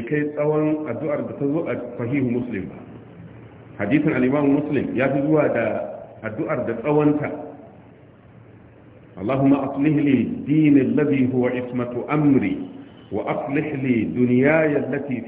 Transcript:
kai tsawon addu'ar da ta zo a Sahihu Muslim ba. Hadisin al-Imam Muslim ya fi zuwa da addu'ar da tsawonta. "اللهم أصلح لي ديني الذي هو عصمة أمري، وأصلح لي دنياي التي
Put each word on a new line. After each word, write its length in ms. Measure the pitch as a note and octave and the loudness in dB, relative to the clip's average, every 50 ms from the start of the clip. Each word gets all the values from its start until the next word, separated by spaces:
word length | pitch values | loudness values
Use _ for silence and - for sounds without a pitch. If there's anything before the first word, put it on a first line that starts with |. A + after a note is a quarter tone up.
| A#2 | -2
kai 260 | - D3+ D3+ D3 D3 | -2 -2 -2 -2 -2
tsawon 540 | D3 D3 D3 D#3 D3+ D3+ D3+ D3+ D#3 D#3 D3+ - | -2 -2 0 0 2 2 2 0 0 -2 -4 -6
addu'ar 380 | - - D#3+ C#3+ D3 B2 A#2+ | -6 -6 -4 -4 -4 -4 -6
da 60 | - - | -8 -6
ta 100 | - C#3+ | -4 -2
zo 220 | C#3 D3 E3+ - | 0 0 -2 -2
a 80 | - G2+ F#2+ - - - - | -2 -4 -6 -6 -10 -8 -6
Sahihu 320 | A#2+ A2+ C#3+ C#3 B2 A#2+ | -4 -2 0 0 0 0
Muslim 380 | A#2+ B2 A2+ - G#2 F#2+ E2+ - | 0 -2 -4 -4 -6 -8 -8 -10
ba. 80 | - - - - - - - - - - - - - - - - - - - - - - | -12 -16 -18 -18 -18 -20 -20 -20 -20 -20 -20 -20 -20 -20 -20 -20 -20 -20 -20 -18 -8 -6
Hadisin 320 | G2+ G2+ C3+ D3+ - D#3 B2 | -2 0 2 2 2 2 0
al-Imam 320 | B2+ B2+ B2+ C#3 D3+ C#3+ C#3 C#3 | 2 2 2 2 2 2 4 2
Muslim 400 | D3 - - D3 B2 - - - | 2 0 0 -2 -2 -2 -2 -2
ya 140 | A#2 C3+ C#3 | 0 0 0
fi 100 | D3 C#3+ C#3+ | 0 0 0
zuwa 220 | D#3 D#3 D3+ C3+ - | 2 2 2 2 2
da 160 | - A#2 A2+ G#2+ G2+ - - - - - - - - - | 0 0 -2 -2 -2 -4 -6 -8 -10 -14 -16 -18 -18 -10
addu'ar 420 | A2 A2 G#2 - D#3+ - D3+ B2 A2+ | -10 -10 -6 -6 -4 -4 -4 -4 -2
da 60 | A2+ A#2 - | -4 -4 -4
tsawonta. 520 | - D3+ D3 D3+ D3+ D3 D3 - - - - - - - - - - - - - - - - - - - - - - - - - - - - - - - - - - - - - - - - F2+ | -2 2 2 4 4 4 2 2 -2 -6 -6 -10 -12 -14 -16 -18 -20 -20 -20 -20 -20 -20 -20 -20 -20 -20 -20 -20 -20 -20 -20 -20 -20 -20 -20 -20 -20 -20 -20 -20 -20 -20 -20 -20 -20 -20 -12 -6
"اللهم 340 | F#2+ A#2 C3+ C3+ C#3 C#3 C#3 | -2 -2 0 4 4 4 4
أصلح 400 | C#3 C#3 C3 - C#3 C#3+ D#3 C#3+ | 4 2 -4 -2 0 2 2 2
لي 220 | D3 C#3+ C#3+ C3 A2+ G#2+ - - - - | 4 4 4 4 2 2 0 -4 -6 -2
ديني 340 | C3 D3+ D#3 D#3 D3 C#3 C3+ | 0 2 4 6 6 6 6
الذي 540 | B2 A2+ B2 D3 D3 C#3 C#3 C3 B2+ A#2+ C3 | 4 4 2 2 2 2 2 2 2 2 2
هو 140 | B2 B2 A#2+ | 0 0 0
عصمة 440 | B2 B2 B2 B2 B2+ B2 A#2+ - B2 A#2+ G#2 - | -2 -4 -6 -6 -4 -4 -4 -4 -4 -6 -4 -2
أمري، 460 | D3 D#3 D3 C#3+ C3 B2 G2 F#2 - - - - - - - - - - - - | 0 2 4 6 4 4 4 0 -2 -4 -8 -10 -12 -16 -18 -20 -20 -20 -14 -6
وأصلح 540 | F#2+ G#2+ - C#3+ D3+ - - C3+ C#3 D#3 D3+ D3+ C#3+ C3+ | -6 -4 -4 -2 -4 -4 -4 -2 -2 -2 -2 -2 -4 -4
لي 140 | C3 C3 A#2+ A2 G2+ - - | -2 0 0 0 0 -2 0
دنياي 640 | B2 B2 A#2+ B2 B2 C3+ D3 D#3 E3 D#3+ D3+ D3 | 2 2 4 4 4 4 6 4 4 4 2 2
التي 440 | C3+ B2 B2+ C#3+ C#3 - - B2 A2+ A2 | 0 -2 -2 -4 -4 -4 -4 -6 -6 -6